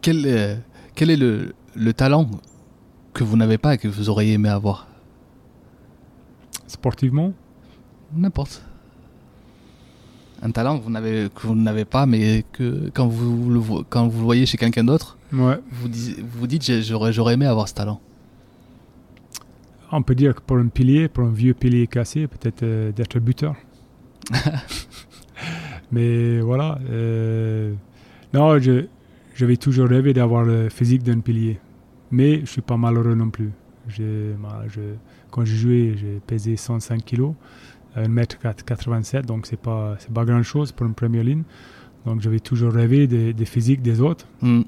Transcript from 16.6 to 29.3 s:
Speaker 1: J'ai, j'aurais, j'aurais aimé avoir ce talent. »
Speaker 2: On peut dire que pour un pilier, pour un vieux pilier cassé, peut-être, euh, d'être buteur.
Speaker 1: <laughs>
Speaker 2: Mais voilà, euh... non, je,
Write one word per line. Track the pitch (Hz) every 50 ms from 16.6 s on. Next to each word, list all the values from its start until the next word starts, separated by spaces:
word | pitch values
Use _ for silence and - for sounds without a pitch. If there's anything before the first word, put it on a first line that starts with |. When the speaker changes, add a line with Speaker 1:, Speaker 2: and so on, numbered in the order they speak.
| 139
Speaker 1:
J'ai, | - 123 113 110
j'aurais, | 107 113 110 107 113
j'aurais | 113 110 113 120 117
aimé | 127 143
avoir | 139 120 110 104 101
ce | -
talent. » | - 104 104 104 - - - - - - - - - - _ _ - - - - - - _ _ - _ _ - - - - - - - - - - - - - - - -
Speaker 2:
On | - 151
peut | 127 - 131
dire | 123 139 139 120
que | -
pour | - - 135 123
un | 123 117
pilier, | - - 127 123 135 151 160 160
pour | - - 123
un | 117
vieux | 113 107 117 127 123
pilier | - - 123 123 123 120 113
cassé, | - 123 117 - - 147 156 147
peut-être, | - - - 123 113 - 120
euh, | 113 110 110 110 107
d'être | 104 107 120 - - 123
buteur. | 113 117 127 - 147 151 147 - - - - - - _ _ _ - - _ _ - -
Speaker 1:
<laughs> | 113 - - 151 156 139 - - - - - - - - - - - - - - - - - 170 165 165 165 147 139 85 - -
Speaker 2:
Mais | 123 117 120 120 117 117 120 117 120 117
voilà, | 113 113 123 131 147 156 156 139 131 127
euh... | 120 113 113 113 113 113 113 113 113 113 113 110 110 110 107 107 104 101 - - - - - - - - - - -
non, | 143 147 156 156 147
je, | 127 131 127 123 156 202 - - _ _ - - _ -